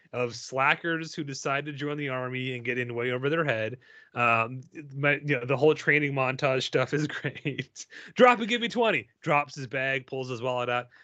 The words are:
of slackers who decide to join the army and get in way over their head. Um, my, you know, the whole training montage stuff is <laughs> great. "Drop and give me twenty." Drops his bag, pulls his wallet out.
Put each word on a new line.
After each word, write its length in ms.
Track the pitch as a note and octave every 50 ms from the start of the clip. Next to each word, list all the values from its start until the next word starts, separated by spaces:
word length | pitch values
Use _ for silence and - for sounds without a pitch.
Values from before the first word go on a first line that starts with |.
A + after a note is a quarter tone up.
| _ - -
of 220 | B2 B2 A#2+ A2+
slackers 800 | - - - B2+ C3 C3+ D3 E3 - - E3+ E3 D#3+ D#3+ D#3 -
who 100 | E3+ D3
decide 400 | C#3 C3+ - - D3 C3+ C#3 D3
to 80 | D3+ D3
join 240 | C3+ D3 D3 D3
the 120 | D3+ D3 C3+
army 460 | C3 B2+ B2+ B2+ B2+ B2+ B2+ C3 B2+
and 80 | A#2+ A#2
get 140 | B2 A#2+
in 180 | B2+ B2 A#2+ A#2
way 160 | A#2 A#2+ B2+
over 180 | B2 B2+ C3 C#3+
their 140 | D#3+ E3+ D#3
head. 340 | C#3+ A2+ A2 A2 A2 B2 - _ - - - - _ -
Um, 460 | B2 A#2+ A#2 A#2 A2+ A2+ A#2+ C3 C3 C3 - - E3 D3 C#3 C3
my, 200 | C#3 C#3+ C#3+ C#3+ C#3+ D3
you 140 | D3 C#3+ A#2+
know, 60 | B2
the 120 | C3 C#3
whole 180 | B2 D3 D#3 D3+
training 380 | D3+ - D#3 D3 D3 D3 C#3+ C#3
montage 500 | C3+ C3 B2+ C3+ C3+ D3 C3+ C3 C3 -
stuff 300 | - - C#3 B2+ - D#3
is 140 | D3+ D3+
<laughs> 0 |
great. 800 | D3 - - - C#3+ - - - D3+ B2+ A#2 C3+ - - - - _ - - - - -
"Drop 240 | - B3 B3 A#3+ G3+
and 80 | A#3
give 120 | G3+ A#3+ A3+
me 60 | A#3
twenty." 400 | G#3+ - A#3+ A3+ A3 F3 B2+ G2+ _ _ _
Drops 340 | - D#3+ D#3 C#3+ D3 C3+ -
his 120 | D3 C3
bag, 380 | A2+ C#3+ C3+ C3 C3+ C3+ C3+ C3
pulls 220 | - C#3 C3 C3 B2+
his 120 | B2+ A2
wallet 280 | A#2+ B2+ B2+ B2 B2 B2
out. 180 | A#2+ B2 A#2+ A#2+ _ -